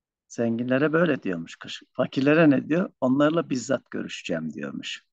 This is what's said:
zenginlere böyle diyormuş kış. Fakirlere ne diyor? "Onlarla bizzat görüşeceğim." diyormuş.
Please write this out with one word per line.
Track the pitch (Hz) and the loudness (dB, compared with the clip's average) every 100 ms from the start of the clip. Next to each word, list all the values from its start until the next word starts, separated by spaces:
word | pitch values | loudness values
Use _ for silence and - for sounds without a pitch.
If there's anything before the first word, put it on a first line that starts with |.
| _ _ _ | _ _ _
zenginlere | - 117 113 123 131 151 | -4 -2 0 0 0 2
böyle | 156 175 135 | 2 0 0
diyormuş | 101 85 82 - | -2 -6 -8 -14
kış. | - - - | -16 -16 -12
Fakirlere | - 135 - 135 156 160 | -4 -2 0 4 6 6
ne | 131 123 | 4 2
diyor? | 160 196 - | -2 -2 -2
"Onlarla | 131 135 147 170 156 | 0 4 4 2 -2
bizzat | 131 113 123 - | -4 -2 -4 -4
görüşeceğim." | 101 92 - - 82 80 | -10 -8 -10 -6 -4 -4
diyormuş. | 73 71 - - - - | -8 -10 -10 -10 -12 -16